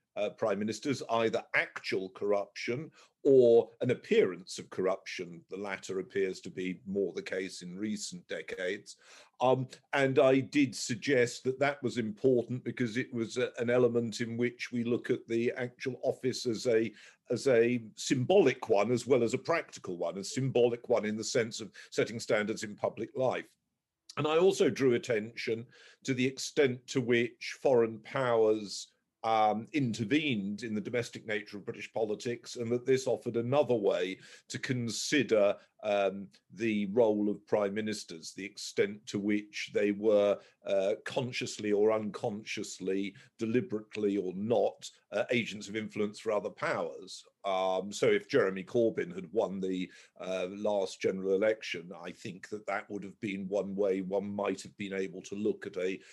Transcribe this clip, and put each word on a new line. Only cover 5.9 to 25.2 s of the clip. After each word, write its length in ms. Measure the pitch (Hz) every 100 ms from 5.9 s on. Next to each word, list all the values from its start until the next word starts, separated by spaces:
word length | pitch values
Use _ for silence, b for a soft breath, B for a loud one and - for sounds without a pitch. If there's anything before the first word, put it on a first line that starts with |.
| 95
appears 400 | 90 98 95 92
to 100 | 95
be 300 | 92 92 87 98
more 260 | 101 90
the 80 | 98
case 400 | 90 95 95 -
in 140 | 90 92
recent 500 | 110 101 - 87 -
decades. 680 | 87 - 92 92 101 - - B B B -
Um, 260 | 127 131 127 - -
and 240 | 143 135 135
I 220 | 131 135
did 340 | 110 147 131
suggest 680 | - - 110 - 131 120 -
that 140 | 127 131
that 220 | 139 143
was 140 | 120 113
important 680 | 110 104 135 120 107 123
because 340 | 123 - 120 117
it 140 | -
was 240 | 120 110 123
a, 140 | 120 -
an 120 | 120
element 500 | 123 120 117 117 104
in 160 | 113 117
which 340 | 123 120 -
we 120 | 120
look 260 | 117 117 -
at 160 | 120 -
the 240 | 117 120 -
actual 400 | 123 - 131 123
office 440 | 135 - 131 110 123
as 200 | 101 127
a, 260 | 113 110 B B B -
as 160 | 120 139
a 360 | 117 117 123 110 -
symbolic 720 | - 135 123 196 143 - -
one 200 | 101 107
as 160 | 123 117
well 160 | 143
as 120 | 113
a 40 | 120
practical 600 | - 165 - - 98 85
one, 180 | 85 95
a 80 |
symbolic 640 | 92 131 135 120 120 117 -
one 160 | 113
in 140 | 104 107
the 60 |
sense 360 | 107 131 110 104
of 100 | 104 B B
setting 300 | - 113 113
standards 440 | - 110 107 101
in 100 | 107
public 360 | 101 101 95 110
life. 340 | - 127 90 - _ _ _ _ _ - -
And 100 | 151
I 120 | 160
also 300 | 190 - 156
drew 260 | 107 135
attention 720 | 120 - 110